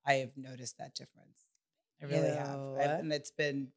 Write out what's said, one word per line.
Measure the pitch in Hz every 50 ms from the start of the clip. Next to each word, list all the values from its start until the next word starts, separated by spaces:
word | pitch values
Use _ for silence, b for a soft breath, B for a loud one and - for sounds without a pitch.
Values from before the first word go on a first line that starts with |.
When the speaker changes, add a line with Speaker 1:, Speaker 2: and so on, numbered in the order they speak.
| _
Speaker 1:
I | 143 139
have | 135 131 127 135
noticed | 135 131 131 131 123 123 117 - -
that | - 139 _
difference. | - 139 - _ - - - _ - - _ _ _ _ _ _ _ _ _ _ _
I | 151
really | 143 143 147 160 151 151
have. | 147 143 139 139 139
Speaker 2:
Ew. | 139 135 135 139
Speaker 1:
I've, | 139 147 151 170
and | 160 156 151
it's | 143 - -
been | _ - 151 147 139 139 135 131 _